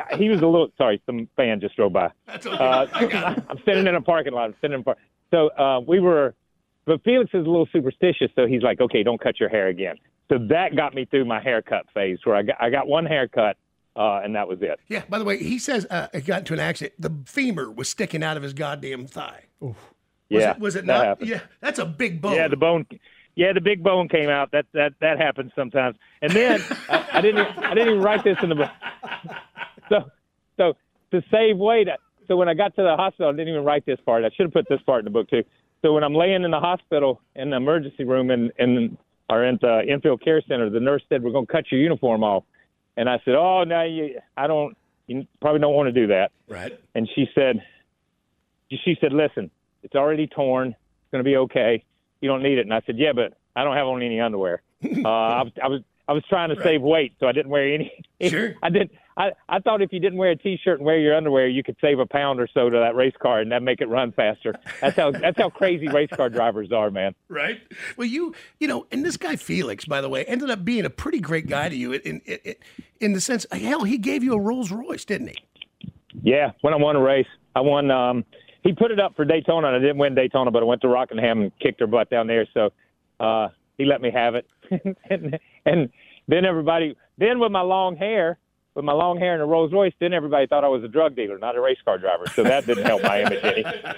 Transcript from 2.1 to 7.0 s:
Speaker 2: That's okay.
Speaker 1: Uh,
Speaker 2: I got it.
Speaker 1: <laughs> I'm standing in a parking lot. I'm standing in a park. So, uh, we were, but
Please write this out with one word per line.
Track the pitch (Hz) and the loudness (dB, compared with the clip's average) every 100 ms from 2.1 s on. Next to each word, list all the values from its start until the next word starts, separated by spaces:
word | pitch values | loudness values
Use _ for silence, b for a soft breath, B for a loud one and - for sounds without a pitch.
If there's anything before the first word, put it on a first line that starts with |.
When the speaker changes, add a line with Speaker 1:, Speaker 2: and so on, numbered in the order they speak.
| - - | -4 -16
Speaker 2:
That's | - 240 | -12 -6
okay. | - | 0
Speaker 1:
Uh, | 131 131 135 | 2 2 0
Speaker 2:
I | - 233 | 0 0
got | 185 175 - | 0 -2 -4
it. | - | -8
Speaker 1:
<laughs> | |
I'm | - | -4
standing | - 190 190 | 0 2 2
in | 175 | 2
a | |
parking | 143 165 143 | 2 0 0
lot. | 120 117 | -2 -4
I'm | 104 | -4
standing | 147 139 | -4 -4
in | |
a | |
park. | 120 113 b _ - | -4 -4 b _ 0
So, | 170 156 | 2 2
uh, | - 139 127 | 2 2 2
we | 123 185 | 2 2
were, | 180 160 135 - _ _ _ _ - | 4 4 2 -4 _ _ _ _ 0
but | 160 | 0